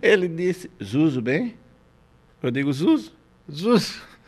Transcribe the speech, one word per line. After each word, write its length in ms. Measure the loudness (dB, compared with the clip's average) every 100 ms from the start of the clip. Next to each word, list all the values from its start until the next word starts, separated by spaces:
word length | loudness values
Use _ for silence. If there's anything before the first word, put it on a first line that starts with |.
Ele 260 | 4 4 2
disse, 420 | -2 -4 -4 -10
Tudo, 520 | -16 -4 2 2 0
bem? 340 | -2 -2 -2 -8 _ _ _ _ _ _ _ _
Eu 100 | -4
digo, 220 | -2 -2
Tudo, 380 | 0 2 2 0 _ _ _ -18
tudo. 340 | -6 2 2 2 -10 -20 -20